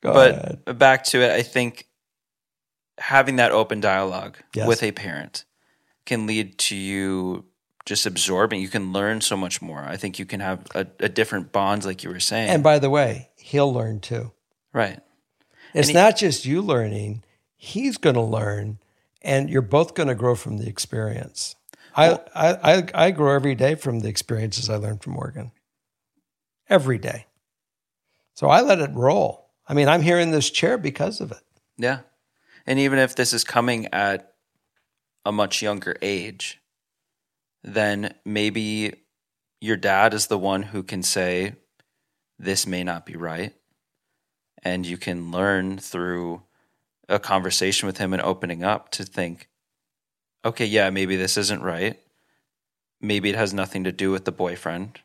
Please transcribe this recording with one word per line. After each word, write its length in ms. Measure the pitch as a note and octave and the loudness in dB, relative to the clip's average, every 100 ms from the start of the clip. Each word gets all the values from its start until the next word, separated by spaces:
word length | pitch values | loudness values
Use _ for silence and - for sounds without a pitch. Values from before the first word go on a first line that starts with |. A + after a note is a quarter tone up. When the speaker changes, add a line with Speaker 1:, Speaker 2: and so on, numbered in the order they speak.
Speaker 1:
Go 100 | - | 4
Speaker 2:
But 180 | C3+ C3 D#2+ - - - | 8 8 6 -6 -10 -10
Speaker 1:
ahead. 120 | A#2+ | 4
Speaker 2:
back 260 | C3+ C3 | 6 6
to 180 | - B2+ | 2 2
it, 80 | B2 | 4
I 120 | F2+ | 2
think 460 | A#2+ - A#2+ - - _ _ _ _ _ _ _ _ _ _ - | 0 -2 -2 -6 -20 _ _ _ _ _ _ _ _ _ _ -12
having 380 | - C3+ C3+ C3 | 2 4 4 4
that 140 | A#2 | 4
open 300 | G#2 A2 G#2+ | 4 2 0
dialogue 560 | G2+ F#2+ F#2+ F#2 G2 - _ | 0 0 -2 -4 -10 -16 _
Speaker 1:
Yes. 140 | - A2 | -4 0
Speaker 2:
with 140 | A2+ | 2
a 100 | A2 | 0
parent 520 | G2 G2+ D2+ D2 - - _ _ _ _ _ | -6 -10 -12 -12 -16 -18 _ _ _ _ _
can 220 | - A#2+ G#2+ | -6 -4 -2
lead 320 | A2 G2+ F#2 | -4 -4 -4
to 180 | - G2+ | -4 -4
you 720 | F#2+ G2 F#2+ F#2+ F#2 F2+ - _ _ _ - | -6 -4 -2 -2 -4 -6 -12 _ _ _ -6
just 180 | G#2 | -2
absorbing. 560 | G#2+ F#2 - F#2 G#2+ G#2+ | -2 -2 -2 2 2 0
You 80 | F#2+ | -4
can 240 | A2+ F#2+ | -4 -4
learn 300 | F#2+ G2+ A2 | -2 -2 0
so 160 | - G2 | -2 -2
much 240 | F#2 - | -4 -6
more. 180 | F2 D2+ | -10 -12
I 140 | C#2+ D#2+ | -10 -8
think 220 | G#2 F#2 | -8 -8
you 80 | F#2+ | -10
can 140 | G2+ | -8
have 260 | G2 F#2 - | -6 -6 -6
a, 120 | - F#2+ _ | -8 -8 _
a 80 | G#2+ | -2
different 420 | G2 A2 G2+ D#2+ | 0 0 0 -4
bond, 340 | G2+ G2 G2+ G2 | -2 0 0 -4
like 160 | F#2+ | -8
you 60 | F2+ | -10
were 100 | F2+ | -4
saying. 300 | - A2 A2 | -2 0 2
Speaker 1:
And 120 | D#3 | 4
by 160 | D3+ D3+ | 6 6
the 120 | C#3 | 4
way, 400 | C#3+ C3 A2 - _ | 2 2 0 -10 _
he'll 360 | - C#3+ C#3+ | -4 2 2
learn 280 | B2 A2 A2 | 2 -2 -6
too. 320 | - A#2 A#2 _ _ _ _ | -6 -8 -8 _ _ _ _
Speaker 2:
Right. 260 | - G#2 G2 _ _ _ _ _ _ - | -2 -2 -4 _ _ _ _ _ _ -8
Speaker 1:
It's 160 | D3+ D3 | 0 4
Speaker 2:
And 80 | D#3+ | 8
he 60 | |
Speaker 1:
not 140 | G#3 - | 8 6
just 280 | G3 C3+ | 0 0
you 160 | B2+ D#3 | -2 -2
learning. 640 | G3+ C3 A2 G#2 G#2 G#2+ - _ _ _ | 2 0 0 -4 -6 -8 -12 _ _ _
He's 400 | - G3 C4+ A#3 | -10 -4 -4 2
gonna 280 | E3 B2 | 2 2
learn, 560 | A2+ A2 G#2 G#2 G#2 G#2+ _ _ _ _ | 0 -2 -2 -4 -6 -10 _ _ _ _
and 260 | - C3+ C#3+ | 0 0 2
you're 140 | C3+ | -2
both 320 | A#2 C#3+ D#3+ | 2 2 2
gonna 200 | - D3+ A#2 | 0 -2 0
grow 180 | B2 | 0
from 240 | A#2+ - G#2+ | 0 -4 -8
the 100 | A2 | -8
experience. 840 | G#2+ - A2+ A2 A2+ - - - - _ - - - | -8 -8 -6 -6 -6 -10 -10 -12 -12 _ -20 -8 6
I, 120 | D#3+ | 6
Speaker 2:
Well 160 | E3+ - | 6 -4
Speaker 1:
I, 180 | - D#3+ F#3 D#3 | 2 2 4 4
I, 140 | F3+ F3+ - E3 | 4 4 4 4
I 40 | |
grow 220 | F3 D3 | 4 2
every 200 | C#3 C#3 | 4 2
day 220 | B2 C3+ D#3 | 2 2 0
from 240 | C#3+ A#2 | -2 -4
the 80 | A2 | -4
experiences 600 | G2+ - A2+ A2 A2 B2+ | -6 -4 -4 -4 -4 -4
I 80 | G#2+ | -4
learn 220 | G#2 G#2+ | -4 -6
from 160 | - | -8
Morgan. 380 | C3 B2+ C3 B2 _ _ _ _ _ _ _ _ _ _ _ _ | -8 -8 -8 -14 _ _ _ _ _ _ _ _ _ _ _ _
Every 280 | F#3+ C3 A#2 | 2 2 -2
day. 300 | F2+ - - _ _ _ _ _ _ _ _ _ _ | -4 -10 -14 _ _ _ _ _ _ _ _ _ _
So 140 | - C#3+ | -2 6
I 140 | E3 | 6
let 160 | C4 F#3+ | 6 2
it 120 | C#3+ | 2
roll. 560 | C#3 B2+ F#3 E3 - _ _ - | 0 2 4 0 -2 _ _ -2
I 60 | |
mean, 140 | C#3+ C#3+ | 2 4
I'm 120 | E3 | 6
here 180 | D#3 F3 | 4 4
in 120 | E3+ | 4
this 180 | D#3 C#3 | 2 0
chair 300 | - E3+ A#3+ | 0 0 0
because 420 | D3 C3 D#3 G#3+ | -4 -4 -4 -4
of 120 | - | -10
it. 100 | A2 _ _ _ _ | -12 _ _ _ _
Speaker 2:
Yeah. 220 | A#2+ C3 - _ _ _ _ - - | -2 -2 -8 _ _ _ _ -20 -2
And 120 | C3 | 2
even 200 | C#3 C3+ | 2 4
if 160 | B2+ | 2
this 200 | - B2+ | 2 -2
is 100 | A#2 | 0
coming 440 | - - A#2+ A#2 A2 | 0 0 2 -2 -4
at 400 | F#2 G2+ G2 - _ _ _ _ _ _ _ _ _ G2+ | 0 0 0 -6 _ _ _ _ _ _ _ _ _ -4
a 60 | |
much 280 | G#2 G2+ - | -2 0 -2
younger 360 | G#2+ G#2 - - | -4 -4 -6 -6
age, 600 | G2 G2+ G2 G2 - - _ _ _ _ _ _ _ _ _ _ | -4 -4 -6 -10 -14 -14 _ _ _ _ _ _ _ _ _ _
then 520 | - G#2 G#2 G2+ G#2 - | -8 -2 0 -2 -6 -10
maybe 680 | - G#2 G#2+ G#2 G#2+ G#2+ G#2+ - _ _ _ _ _ _ | -8 -2 -2 -2 -6 -4 -6 -8 _ _ _ _ _ _
your 160 | G#2+ G#2 | -4 -2
dad 380 | G2 F#2+ A2 | 2 4 4
is 140 | G#2+ - | 4 -2
the 100 | G#2 | -2
one 240 | F#2+ F#2+ | 0 -2
who 200 | G#2 G#2 | -4 -8
can 200 | F#2+ G2 | -8 -6
say, 540 | F2+ - F2+ F2+ F#2+ B2 _ _ _ _ _ _ _ _ | -4 -2 -2 -2 -4 -8 _ _ _ _ _ _ _ _
"This 280 | F2+ F#2+ - | -4 -4 -2
may 160 | F2+ | -4
not 200 | F2+ E2+ | -6 -8
be 120 | - E2 | -10 -10
right." 380 | E2+ D#2+ G#2 _ _ _ _ _ _ _ _ _ _ _ | -8 -8 -10 _ _ _ _ _ _ _ _ _ _ _
And 240 | F2+ F2+ F2 | -6 -6 -6
you 100 | F2 | -8
can 340 | - F2 E2+ | -8 -8 -6
learn 460 | F2 G2 G2 F#2+ F#2+ | -2 0 0 -2 -6
through 640 | - F2+ F2+ F2 F2 E2+ _ _ _ _ _ _ _ | -10 -6 -4 -4 -6 -10 _ _ _ _ _ _ _
a 100 | G2+ | -2
conversation 680 | - F#2+ F#2 - F#2 G2+ G2+ | 0 0 0 0 0 0 -2
with 120 | F#2 | -4
him 140 | F#2+ | -2
and 80 | F#2 | -2
opening 400 | - F#2 F2 E2+ | -2 -2 -6 -4
up 260 | F2+ G#2+ - | -2 -2 -4
to 120 | - | -12
think, 440 | F#2 - F2 E2+ - _ _ _ _ _ _ _ _ _ | -10 -6 -8 -8 -18 _ _ _ _ _ _ _ _ _
"Okay, 200 | A2+ A2+ | -6 -4
yeah, 240 | A2+ G#2+ G2 | 0 2 2
maybe 260 | F#2+ F#2+ F#2+ | 2 0 0
this 200 | F#2 - | 0 -2
isn't 240 | G2 G#2 | -2 -4
right. 380 | F2 E2+ G2 - _ _ _ _ _ _ _ _ _ _ | -4 -4 -4 -6 _ _ _ _ _ _ _ _ _ _
Maybe 280 | G#2 G#2 G2+ | -4 -2 0
it 80 | G2+ | -2
has 160 | G#2 | -2
nothing 320 | G2 F#2 G2 | -2 -6 -4
to 80 | F#2 | -6
do 180 | F2+ F#2+ | -4 -2
with 140 | F#2+ | -2
the 80 | F#2+ | -4
boyfriend. 680 | - F2+ F2+ - E2+ G#2 - | -4 -6 -4 -8 -8 -10 -14